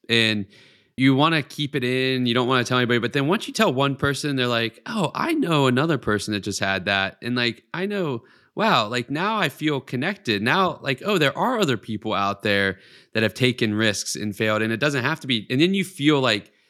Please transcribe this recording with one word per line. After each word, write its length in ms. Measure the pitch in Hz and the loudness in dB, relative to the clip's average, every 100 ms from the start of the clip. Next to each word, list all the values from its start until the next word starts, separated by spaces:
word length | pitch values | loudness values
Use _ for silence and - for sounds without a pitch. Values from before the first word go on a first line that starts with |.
| - | -2
and 380 | 113 110 107 95 - - _ _ - | 2 2 0 -6 -14 -20 _ _ 0
you 180 | 131 | 2
wanna 300 | 131 156 160 | 4 4 2
keep 320 | 135 - 143 147 | -4 -8 -6 -4
it 80 | |
in, 420 | 123 127 131 131 123 | -2 0 0 0 0
you 80 | |
don't 140 | 117 123 | 0 2
wanna 160 | 131 | 0
tell 140 | 113 127 | 2 0
anybody. 200 | 120 120 | 2 2
But 140 | 117 | 0
then 160 | 143 139 | -2 0
once 180 | 151 - | -2 -4
you 80 | |
tell 180 | 277 214 | 0 0
one 220 | 131 139 | 2 -2
person, 400 | 135 143 135 151 | 0 -2 -2 -4
they're 140 | 135 123 | -2 0
like, 320 | 117 113 - - | 0 -2 -6 -8
"Oh, 260 | 220 160 | -4 -4
I 200 | - 330 | -2 -2
know 340 | 320 170 156 131 | -2 0 2 4
another 280 | 123 160 139 | 2 2 0
person 380 | - 104 - | 0 -2 -2
that 60 | 104 | -4
just 180 | 104 98 | -4 -4
had 280 | 98 95 92 | -2 0 0
that." 320 | 98 98 - | 0 0 -4
And, 140 | 117 123 | -4 0
like, 260 | 120 113 _ | 0 -2 _
I 140 | 160 196 | -6 -4
know, 380 | 202 165 120 - _ _ - | -2 -2 -4 -10 _ _ -2
wow, 320 | 214 143 107 | 2 2 2
like, 220 | 123 117 | -4 -4
now 260 | 143 196 220 | -4 -2 0
I 120 | 165 | -2
feel 320 | - 151 139 | -2 -4 -4
connected. 640 | - 127 156 208 - 101 | -4 -4 -4 -6 -2 0
Now, 380 | 113 160 180 - | 2 2 2 -2
like, 200 | 139 139 | -6 -4
oh, 140 | 202 202 | -2 2
there 180 | 143 - | 2 2
are 220 | 202 247 | -2 0
other 160 | 175 113 | 0 -2
people 380 | - 107 110 | -4 -8 -2
out 280 | 98 101 101 | 0 0 -2
there 380 | 107 101 98 95 - - _ | 0 2 2 -2 -14 -20 _
that 100 | 110 | 0
have 120 | 110 | 0
taken 380 | - 127 120 110 | 2 0 2 0
risks 440 | 104 110 101 - - | 2 0 0 -6 -6
and 180 | 107 | -8
failed, 280 | 98 110 107 | -2 0 0
and 100 | 110 | 0
it 80 | 110 | 0
doesn't 240 | 147 139 | 0 0
have 160 | 131 156 | -2 -4
to 80 | 131 | -4
be, 180 | 117 92 | -4 -2
and 100 | 127 | 0
then 120 | 175 | 2
you 120 | 196 | 0
feel, 360 | 185 - 143 147 | -4 0 2 4
like, 300 | 127 107 - _ | 2 0 -4 _